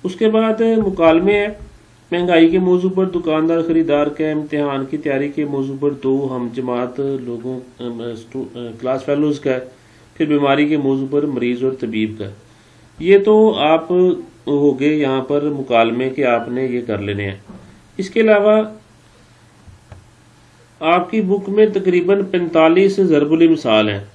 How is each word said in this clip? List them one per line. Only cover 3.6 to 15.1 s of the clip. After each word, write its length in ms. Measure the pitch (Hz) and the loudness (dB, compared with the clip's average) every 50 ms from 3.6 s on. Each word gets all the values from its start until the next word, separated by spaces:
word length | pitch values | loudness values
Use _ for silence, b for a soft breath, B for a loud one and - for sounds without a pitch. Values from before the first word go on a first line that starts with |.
ख़रीदार 480 | 165 165 160 165 160 160 143 147 147 147 | 0 0 0 0 2 2 2 0 0 -2
का, 200 | 147 - 156 156 | -2 -4 -4 -2
इम्तिहान 540 | 156 151 151 147 - 147 147 143 139 135 135 | -2 -4 -6 -4 -4 -4 -2 -2 -2 -4 -6
की 120 | 135 - 151 | -6 -8 -6
तैयारी 320 | - 151 135 135 143 143 | -4 -2 -2 -2 -2 -4
के 160 | 143 156 151 | -4 -6 -6
मौजू 300 | 143 143 139 135 135 139 131 | -4 -4 -4 -4 -4 -6 -2
पर 160 | 143 143 143 139 - | -2 -4 -4 -2 -2
दो 120 | 135 135 135 139 | -2 0 0 -2
हम 240 | 131 127 127 123 117 113 | -4 -4 -6 -6 -6 -6
जमात 440 | 127 127 127 123 120 123 123 123 - | -6 -6 -4 -4 -4 -4 -6 -6 -6
लोगों, 560 | 139 139 139 131 123 120 120 117 117 127 131 | -6 -6 -6 -6 -8 -10 -10 -10 -8 -10 -10
अम, 420 | 127 127 - - _ 120 120 120 117 117 120 117 | -10 -12 -16 -18 _ -12 -12 -10 -10 -10 -10 -12
स्टू-, 300 | 110 110 - - 135 127 - | -12 -16 -14 -12 -12 -12 -10
अ, 240 | - 120 120 117 110 113 | -12 -14 -12 -12 -12 -10
class 220 | 123 127 131 135 131 | -6 -4 -4 -4 -4
fellows 360 | - 147 147 151 151 143 139 | -4 -2 0 0 -2 -2 -2
का, 180 | - 139 131 127 127 - b b b b b b b b b | -2 -4 -4 -4 -6 -12 b b b b b b b b b
फिर 120 | - 160 147 | -4 -2 0
बीमारी 400 | 147 147 143 143 135 147 147 147 | 0 0 2 2 2 2 2 0
के 80 | 156 151 | 0 -2
मौजू 300 | 139 135 135 135 135 135 | 0 -2 -2 -2 -4 -2
पर 180 | 139 147 147 147 | -2 -2 -2 -2
मरीज़ 380 | 135 123 117 120 123 120 131 | -4 -2 -2 -2 -2 -2 -2
और 120 | 131 131 127 | -4 -4 -4
तबीब 340 | - 117 110 110 110 107 104 - | -8 -6 -4 -2 -4 -4 -4 -8
का। 100 | 104 98 101 - b b b b b b b b b b b - | -12 -12 -12 -16 b b b b b b b b b b b -6
ये 200 | 151 175 196 202 | 2 4 6 6
तो 320 | 196 214 214 214 220 220 - 95 139 | 6 6 4 6 6 4 4 2 2
आप 280 | 151 160 165 160 - 180 180 180 180 170 - - - _ _ _ - | 2 2 2 0 0 2 2 4 2 2 0 -4 -16 _ _ _ -2
हो 240 | 143 143 143 143 135 | 0 2 2 2 2
गए 200 | 123 139 147 151 | 2 0 0 0
यहाँ 280 | 151 143 131 | 2 0 0